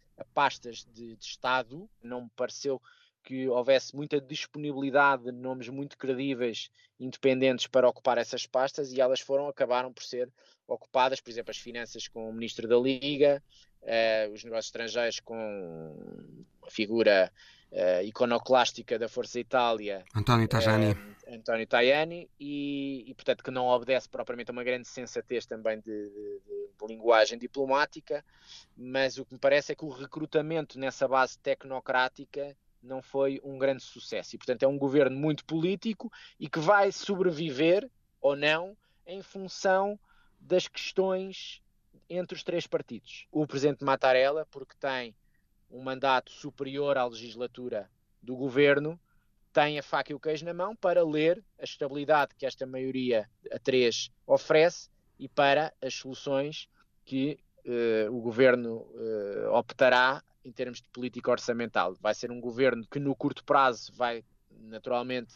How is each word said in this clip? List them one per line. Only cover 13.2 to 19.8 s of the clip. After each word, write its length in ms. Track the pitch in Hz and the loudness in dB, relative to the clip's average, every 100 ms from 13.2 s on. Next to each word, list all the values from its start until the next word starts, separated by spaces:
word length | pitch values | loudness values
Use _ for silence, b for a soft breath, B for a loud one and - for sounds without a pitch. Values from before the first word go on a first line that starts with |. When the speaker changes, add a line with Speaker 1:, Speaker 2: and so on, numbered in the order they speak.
| 143 139 - b b _ | 4 4 -4 b b _
Speaker 1:
eh, 460 | 110 113 113 110 107 | -2 2 4 2 0
os 120 | 104 | -6
negócios 240 | 113 113 107 | -6 -6 -6
estrangeiros 540 | 113 113 113 117 110 | -8 -4 -2 -2 -4
com 760 | - 113 110 101 90 80 80 76 - - - - - _ - | -10 -8 -6 -8 -10 -12 -12 -14 -16 -16 -18 -20 -20 _ -14
a 20 | |
figura, 640 | - 104 117 107 98 90 b b b b | -6 -2 4 6 6 4 b b b b
eh, 320 | 98 90 90 | 0 2 2
iconoclástica 960 | 101 - 123 117 - 127 117 - 107 113 | 0 0 0 0 4 4 4 -2 -6 -4
da 100 | 113 | -4
Força 300 | - 110 123 | -6 -6 -6
Itália, 640 | 113 131 123 110 | -2 2 2 0